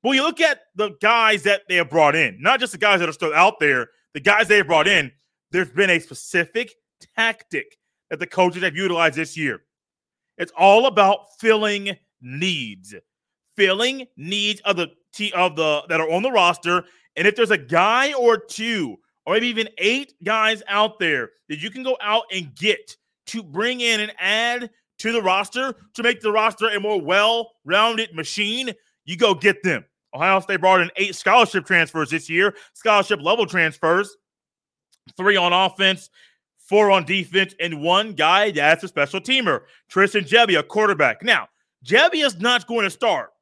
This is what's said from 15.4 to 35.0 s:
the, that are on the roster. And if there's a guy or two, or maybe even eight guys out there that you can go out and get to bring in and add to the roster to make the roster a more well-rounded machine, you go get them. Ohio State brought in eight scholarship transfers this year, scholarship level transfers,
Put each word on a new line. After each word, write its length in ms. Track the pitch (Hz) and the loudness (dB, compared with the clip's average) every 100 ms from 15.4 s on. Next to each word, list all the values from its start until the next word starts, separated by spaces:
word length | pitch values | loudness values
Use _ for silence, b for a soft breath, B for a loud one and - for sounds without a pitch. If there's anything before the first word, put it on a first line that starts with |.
| 180 151 | -2 -2
the, 260 | 156 147 - | -2 -2 -4
that 120 | 165 | -4
are 80 | 160 | -2
on 140 | 170 | -2
the 80 | 240 | 0
roster. 540 | 240 175 170 170 180 175 b b - | 2 2 0 -2 -2 -4 b b -2
And 100 | 190 | -2
if 80 | |
there's 160 | 214 220 | 0 0
a 80 | 202 | 0
guy 540 | 123 165 196 233 277 | 0 2 2 2 0
or 260 | 277 240 214 | 2 2 2
two, 600 | 226 - 220 220 143 98 _ _ - | -4 -8 -4 -4 -6 -10 _ _ -4
or 80 | |
maybe 140 | 202 240 | -2 -2
even 200 | 226 220 - | -4 -6 -2
eight 360 | 190 254 277 _ | -2 -2 -6 _
guys 400 | 175 220 220 220 214 | -4 0 0 -2 -4
out 320 | 202 214 214 | -2 -2 -2
there 300 | 170 143 117 _ _ | -2 -2 -4 _ _
that 100 | 151 | -10
you 120 | 196 | -10
can 120 | 254 | -10
go 140 | 262 254 | -6 -4
out 220 | 208 220 - | -2 -2 -2
and 220 | 190 156 | -10 -10
get 420 | 120 196 180 - - _ _ - | -6 -2 -2 -6 -20 _ _ -14
to 160 | 226 | -14
bring 380 | 185 147 233 254 | -10 -6 -6 -2
in 180 | 233 220 | -2 -2
and 140 | 214 - | -4 -6
add 500 | 185 214 233 240 240 _ _ _ | -2 -2 -2 -4 -10 _ _ _
to 120 | 220 | -4
the 120 | 233 | -2
roster 520 | 185 190 202 247 262 - b | 0 0 -2 -6 -6 -8 b
to 80 | - | -4
make 160 | 233 240 | -4 -2
the 100 | 220 | -2
roster 380 | 214 220 214 220 | 0 0 0 -4
a 100 | 208 | -2
more 220 | 208 208 | -2 -4
well-rounded 1120 | 147 190 214 233 226 _ 143 190 226 226 226 | 0 2 2 0 -4 _ -2 2 2 0 -6
machine, 580 | 165 151 - 208 233 262 196 _ _ | -8 -10 -6 -4 -4 -8 -12 _ _
you 120 | - 175 | -16 0
go 180 | 226 | 0
get 260 | 175 190 202 | 4 0 0
them. 200 | 185 135 - _ _ | -2 -4 -8 _ _
Ohio 240 | 131 175 190 | -4 0 0
State 220 | 185 190 | 0 0
brought 200 | 185 185 | 4 4
in 120 | 175 | 2
eight 220 | 185 196 185 | -4 -6 -4
scholarship 500 | - 226 226 190 151 | 2 4 4 0 0
transfers 420 | 180 160 160 143 | 0 0 -4 -4
this 200 | 160 - | -6 -4
year, 240 | 165 202 202 B | 0 0 -2 B
scholarship 460 | - 220 208 190 196 | -6 0 2 2 -2
level 240 | 147 233 | 0 0
transfers, 720 | 190 175 160 - 160 175 202 - _ _ _ _ _ _ _ _ | 0 0 -2 0 0 0 -2 -10 _ _ _ _ _ _ _ _